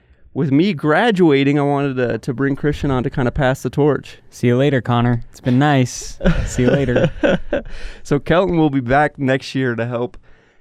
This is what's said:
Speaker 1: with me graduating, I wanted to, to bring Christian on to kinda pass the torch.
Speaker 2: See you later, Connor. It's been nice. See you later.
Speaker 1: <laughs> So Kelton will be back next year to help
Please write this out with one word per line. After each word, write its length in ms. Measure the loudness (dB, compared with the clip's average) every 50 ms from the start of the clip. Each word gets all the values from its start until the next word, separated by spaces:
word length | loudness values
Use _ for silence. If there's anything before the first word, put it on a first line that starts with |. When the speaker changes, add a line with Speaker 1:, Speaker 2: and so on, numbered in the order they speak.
| _ _ _ _ -20 -10 -6
Speaker 1:
with 180 | -4 0 2 2
me 220 | 2 2 2 0
graduating, 840 | -2 0 0 2 2 2 2 4 4 4 6 6 4 4 2 2 2
I 40 | 2
wanted 340 | 0 0 0 -2 -2 -2
to, 220 | -2 -2 -2 -2 -4
to 160 | -4 -6 -4
bring 220 | -2 -2 -2 -2
Christian 340 | -2 -2 -2 -2 -2 -2 -2
on 140 | 0 0 -2
to 40 | -2
kinda 220 | -2 -2 -2 -2
pass 320 | 0 0 0 0 0 -2 -4
the 80 | -4
torch. 480 | 0 2 2 2 2 0 -4 -10 -20 -20 -20 -20
Speaker 2:
See 200 | -8 -2 0 2
you 100 | 2 2
later, 240 | 2 2 0 0 0
Connor. 420 | 0 0 2 2 2 0 -2 -4 -8
It's 100 | -16 -6
been 180 | -2 0 2 2
nice. 600 | 4 4 4 2 2 0 -2 -8 -12 -12 -8 -2 -2 0 0 0 -2
See 200 | -4 -2 0 2
you 60 | 2
later. 400 | 2 2 2 0 0 0 0 0 -2 0 0
Speaker 1:
<laughs> 420 | 0 0 0 -2 -4 -6 -6 -6 -8 -10 -10 -10 -10 -12 -12 -6
So 160 | -4 -2 -2
Kelton 380 | 0 0 2 2 2 2 2 2
will 100 | 2 2
be 120 | 0 -2
back 380 | 0 2 2 2 2 0 -2 -2
next 360 | -2 0 0 0 -2 -4 -6
year 200 | -4 -2 -2 -2
to 120 | -4 -4
help 320 | -4 -4 -4 -4 -6 -8 -12 -20 -20 -20 -20 _ _ _ _